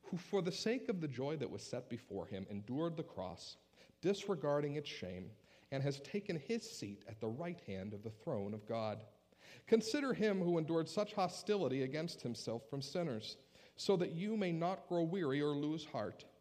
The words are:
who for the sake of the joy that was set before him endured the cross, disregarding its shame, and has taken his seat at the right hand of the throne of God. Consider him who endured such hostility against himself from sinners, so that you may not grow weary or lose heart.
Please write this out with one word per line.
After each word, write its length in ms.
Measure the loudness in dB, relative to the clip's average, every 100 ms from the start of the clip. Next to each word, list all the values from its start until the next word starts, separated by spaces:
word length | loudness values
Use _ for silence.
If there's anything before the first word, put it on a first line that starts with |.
who 140 | -4 -6
for 240 | 0 2
the 100 | 2
sake 380 | 0 0 0 0
of 100 | -2
the 80 | -2
joy 280 | -2 -2 0
that 160 | -2
was 100 | -4
set 260 | -6 -6 -4
before 380 | -10 -6 -6 -4
him 220 | -6 -4
endured 480 | -6 -4 -2 0 -2
the 60 |
cross, 540 | -6 -4 -6 -6 -12 -16 _ -20 -20 _
disregarding 760 | 2 2 0 0 4 4 2 -2
its 140 | -4
shame, 400 | -6 -6 -6 -10 -14 -20 -20 -6
and 120 | 0
has 160 | 0 0
taken 400 | -4 -4 -2 -4
his 280 | 0 -2 -2
seat 360 | -8 -8 -8 -12
at 120 | -4
the 80 | -4
right 320 | -2 -4 -6 -6
hand 260 | -6 -4
of 80 | -6
the 80 | -8
throne 460 | -8 -2 -2 -2 -4
of 100 | -4
God. 380 | -2 0 -2 -8 -20 _ -20 -20 -20 6
Consider 460 | 6 6 2 2
him 280 | 4 4 4
who 160 | 4 4
endured 320 | 4 2 2
such 240 | 0 0
hostility 720 | 2 0 0 0 2 4 2
against 380 | 2 0 -2 -4
himself 460 | -6 -4 -4 -4 -4
from 140 | -6
sinners, 560 | -2 -2 0 -2 -4 -12 -18 -20 -20 -4
so 200 | 4 4
that 160 | 4
you 220 | 0 0 2
may 160 | 2
not 360 | 4 2 0 0
grow 160 | 2
weary 380 | 4 2 2 4
or 100 | 4
lose 340 | 2 0 -2 -2
heart. 400 | -4 -4 -6 -18 -20